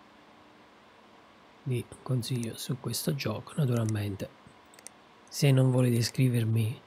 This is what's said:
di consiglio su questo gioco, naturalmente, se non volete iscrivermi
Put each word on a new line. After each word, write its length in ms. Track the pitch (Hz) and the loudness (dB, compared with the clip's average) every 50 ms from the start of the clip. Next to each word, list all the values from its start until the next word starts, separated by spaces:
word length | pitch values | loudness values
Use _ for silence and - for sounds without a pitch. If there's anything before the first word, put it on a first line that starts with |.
| - - - - - - - - - - - - - - - - - - - - - - - - - - - - - - - - | -20 -20 -20 -20 -20 -20 -20 -20 -20 -20 -20 -20 -20 -20 -20 -20 -20 -20 -20 -20 -20 -20 -20 -20 -20 -20 -20 -20 -20 -20 -20 -12
di 200 | - 139 123 120 110 - - - | -6 -4 -4 -4 -4 -8 -16 -16
consiglio 540 | - - 131 123 113 - 135 120 117 113 113 - | -6 -4 -2 -2 -2 -2 -4 -4 -4 -6 -6 -10
su 200 | - - 135 - | -6 -6 -6 -6
questo 340 | - 120 117 - - - 151 | -6 -6 -6 -4 -2 -2 -4
gioco, 400 | 139 - - 107 104 - - - | -2 -4 -6 -6 -6 -10 -8 -2
naturalmente, 720 | - 147 123 120 117 113 110 107 104 101 104 95 - - - - - - - - - - - - - - - - - - - - - - | 0 0 2 2 2 2 0 0 -2 -2 -4 -4 -6 -10 -12 -12 -20 -20 -20 -20 -20 -20 -20 -20 -20 -20 -20 -20 -20 -20 -20 -20 -20 -20
se 240 | - - - 151 143 | -14 -4 2 4 6
non 180 | 135 131 131 131 | 6 6 6 4
volete 260 | 127 127 127 123 120 | 4 4 4 4 4
iscrivermi 840 | 113 117 - - - 131 127 120 120 113 110 110 113 113 110 135 - - | 2 0 0 0 2 2 2 2 2 0 2 2 0 0 0 -4 -8 -12